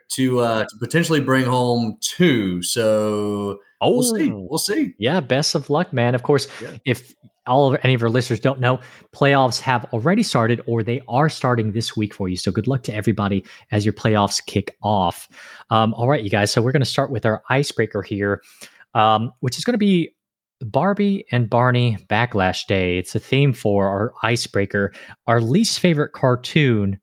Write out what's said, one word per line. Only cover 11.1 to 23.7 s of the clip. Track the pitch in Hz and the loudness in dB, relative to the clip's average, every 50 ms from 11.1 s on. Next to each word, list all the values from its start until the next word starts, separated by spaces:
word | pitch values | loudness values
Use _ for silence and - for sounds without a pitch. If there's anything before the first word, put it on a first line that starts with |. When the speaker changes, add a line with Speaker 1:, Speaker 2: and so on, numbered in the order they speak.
| 117 135 156 156 | 0 2 2 0
Speaker 2:
starting | - - - 127 123 117 107 107 98 | 0 -2 0 0 0 0 0 -2 -2
this | 117 117 - - | -4 -6 -4 -4
week | 113 107 101 | -4 -4 -4
for | - - 98 | -4 -6 -6
you. | 92 90 | -6 -6
So | 85 - 101 | -4 -4 -4
good | - 113 104 | -2 -2 -2
luck | 123 139 131 - | -2 -2 -4 -4
to | - 107 | -6 -8
everybody | 107 101 117 101 110 104 98 101 95 - - - - - _ | -4 -2 -2 0 0 0 0 -2 -2 -4 -6 -14 -20 -10 _
as | 107 104 101 | -2 0 0
your | 107 107 | 0 -2
playoffs | - - 113 107 104 101 98 - - - | -2 0 0 2 2 2 2 0 -4 -6
kick | - - 101 - - - _ | -4 -4 -4 -4 -4 -8 _
off. | - 104 107 98 90 87 - - - - _ - - - - - - - | -4 -2 0 0 0 -2 -2 -6 -12 -20 _ -20 -20 -20 -20 -20 -6 -2
Um, | 113 110 113 113 110 | 0 2 2 2 0
all | - 117 | 0 0
right, | 131 147 131 107 | 0 0 0 -2
you | 98 | -2
guys. | 107 101 104 101 | 0 0 0 0
So | - 123 | 0 0
we're | 110 127 | 0 2
gonna | 135 147 120 | 0 0 0
start | - - 139 139 131 | 0 0 -2 -2 -2
with | 131 - - | -4 -2 -2
our | 113 107 - - - | -2 -2 -2 -2 -2
icebreaker | 127 139 143 - - - 110 - - 101 | 0 0 0 -2 -2 -2 -2 -2 -2 -6
here, | 95 - 107 98 101 101 98 - - _ - - - - _ _ _ _ - | -6 -6 -4 -2 -2 -2 -2 -4 -6 _ -20 -20 -20 -20 _ _ _ _ 0
um, | 117 107 110 110 107 117 123 - _ | 2 4 4 4 2 0 -4 -8 _
which | 143 123 - - | -6 -6 -6 -4
is | - | -2
gonna | 240 254 | -2 0
be | 208 208 202 185 175 156 - - _ _ _ _ _ _ _ _ _ | 2 2 2 2 2 0 -2 -8 _ _ _ _ _ _ _ _ _
Barbie | 127 107 - 135 165 196 202 202 202 202 196 202 - - | -8 -4 0 0 2 2 0 0 0 0 0 -2 -2 -2
and | 123 123 117 | 0 0 0
Barney | 104 127 120 123 127 123 123 123 120 107 92 - - | 2 2 4 4 4 4 2 2 0 0 -4 -4 -2
Backlash | 104 110 123 120 - 101 92 92 87 - - | 0 0 0 0 0 0 0 0 0 -2 -2
Day. | - 101 95 92 90 90 | -2 0 0 0 0 0
It's | 90 90 - - | -2 -4 -4 -6
a | 110 | -8
theme | - - 131 135 143 139 120 | -4 -2 0 2 2 2 0
for | - - 107 | 0 -2 0